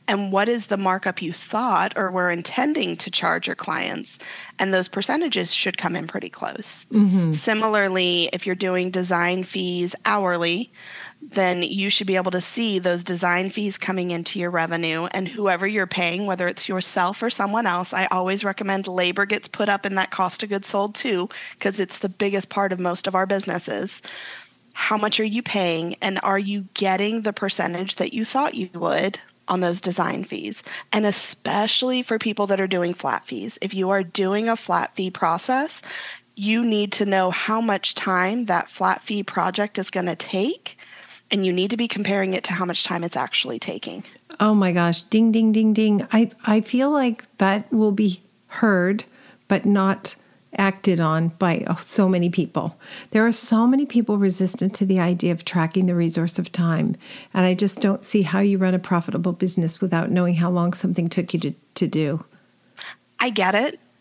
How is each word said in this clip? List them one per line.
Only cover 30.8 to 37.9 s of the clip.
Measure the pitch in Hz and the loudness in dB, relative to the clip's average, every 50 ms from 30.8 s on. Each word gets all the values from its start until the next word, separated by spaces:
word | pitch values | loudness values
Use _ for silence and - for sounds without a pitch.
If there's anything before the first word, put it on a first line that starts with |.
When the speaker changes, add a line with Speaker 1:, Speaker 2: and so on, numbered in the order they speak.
| - - - | -8 -2 0
Speaker 1:
And | 214 214 | 2 2
especially | 208 196 - - - - - _ - 165 202 214 220 - - 254 254 254 254 247 | 2 0 -2 -6 -8 -10 -8 _ -2 0 0 0 2 0 0 0 0 0 -2 -2
for | - 226 220 | -2 -2 -2
people | - 226 208 - 202 | -2 -2 0 0 0
that | 196 196 190 | 2 2 0
are | 190 | 2
doing | 190 190 180 175 175 180 | 0 0 0 0 0 -2
flat | - - 139 110 - - | -2 -2 -2 -2 -2 -4
fees, | - 127 107 95 233 - - | -8 -8 -8 -8 -10 -8 -6
if | - 196 196 | -6 -4 -2
you | 190 185 185 | -2 0 2
are | 196 196 185 | 2 0 0
doing | 170 - 208 190 185 202 208 226 | -2 -2 -2 0 0 0 0 0
a | 233 226 | 0 -2
flat | 226 - - 175 170 - - - | -2 -2 0 0 0 0 -2 -4
fee | - 185 185 | -4 -4 -4
process, | - - 190 165 165 175 - - 254 262 294 320 - - - - - - - - - - _ _ _ | -2 0 0 0 0 0 0 0 0 0 0 -2 -6 -12 -14 -14 -12 -12 -12 -12 -14 -16 _ _ _
you | - 196 208 220 233 240 | -4 0 2 2 2 2
need | 233 214 208 208 196 | 2 2 2 0 0
to | - - 208 | 0 -2 0
know | 196 196 190 185 185 | 2 4 4 4 2
how | 175 - - - 220 226 | 0 -2 -2 0 0 0
much | 233 220 196 190 - - | 2 0 0 0 -2 -4